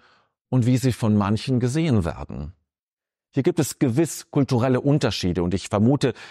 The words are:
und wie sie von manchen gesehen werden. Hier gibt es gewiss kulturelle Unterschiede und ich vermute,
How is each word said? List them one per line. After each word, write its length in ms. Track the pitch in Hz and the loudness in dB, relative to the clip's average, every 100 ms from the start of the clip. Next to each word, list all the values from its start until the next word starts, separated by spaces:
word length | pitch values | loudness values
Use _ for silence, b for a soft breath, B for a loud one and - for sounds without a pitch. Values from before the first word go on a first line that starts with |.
| b b b b - | b b b b -4
und 180 | 127 117 | 0 2
wie 100 | 127 | 2
sie 160 | 127 | 0
von 240 | - 110 104 | 0 2 2
manchen 440 | 101 107 - 127 | 2 -2 -2 -2
gesehen 440 | 120 151 165 113 | 0 -2 0 0
werden. 500 | 82 - - 60 73 - _ _ _ _ _ _ _ | 0 -6 -12 -12 -12 -16 _ _ _ _ _ _ _
Hier 100 | 135 | -2
gibt 180 | 151 170 | 0 0
es 180 | 135 - | -2 0
gewiss 520 | 139 113 165 - - | 0 2 0 -2 -4
kulturelle 500 | 147 135 123 131 123 | -2 0 2 2 2
Unterschiede 640 | 135 143 123 - 92 87 | 2 2 0 -2 -2 0
und 120 | 87 | 0
ich 140 | 95 - | -2 -2
vermute, 460 | 104 113 139 131 - B | 2 4 4 0 -4 B